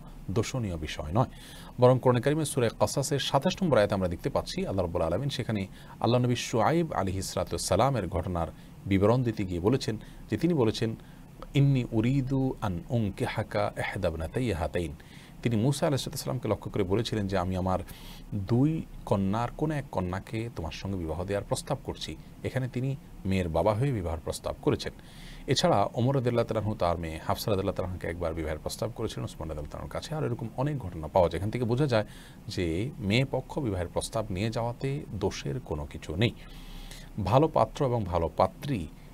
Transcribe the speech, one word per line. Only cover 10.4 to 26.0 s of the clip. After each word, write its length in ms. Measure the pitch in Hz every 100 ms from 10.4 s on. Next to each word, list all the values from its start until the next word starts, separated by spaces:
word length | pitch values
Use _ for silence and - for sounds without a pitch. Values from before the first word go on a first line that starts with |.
| 165
বলেছেন, 420 | 165 110 104 113 113 - - - - -
"ইন্নী 320 | 143 139 135 120
উরিদু 600 | 113 117 139 127 135 131 -
আন 200 | 104 85 -
উনকিহাকা 840 | 117 104 90 113 - 104 107 104 -
ইহদা 300 | - 104 92
ইবনাতাইয়া 500 | 80 80 120 127 82
হাতাইন।" 380 | 85 90 80 73 - - - -
তিনি 120 | 123 113
মূসা 320 | 127 143 165
আলাইহিস 140 | 135
সালাতু 140 | - 135
ওয়াস 80 |
সালামকে 240 | - 127 113
লক্ষ্য 240 | 98 107
করে 120 | 104
বলেছিলেন 440 | 92 101 117 110 98
যে, 100 | 95
"আমি 180 | 92 92
আমার 240 | 92 90 - - - - - 107
দুই 460 | 95 120 147 165 - - -
কন্যার 440 | 104 98 110 120 -
কোন 140 | 156
এক 140 | 147 -
কন্যাকে 580 | 92 90 92 - 110 117 -
তোমার 160 | 80
সঙ্গে 260 | - 98 95
বিবাহ 260 | 80 78
দেওয়ার 200 | 92 101 -
প্রস্তাব 300 | 131 - -
করছি।" 320 | - - - 78 - -
এখানে 240 | - 127 127
তিনি 280 | 123 135 135 - - 95
মেয়ের 240 | 95 87
বাবা 240 | 80 95
হয়ে 180 | 107 143
বিবাহের 280 | 117 85 80
প্রস্তাব 360 | 82 - 73 71
করেছেন। 320 | 151 113 - - - - - - -
এছাড়া 420 | 131 180 117 101
ওমর 220 | -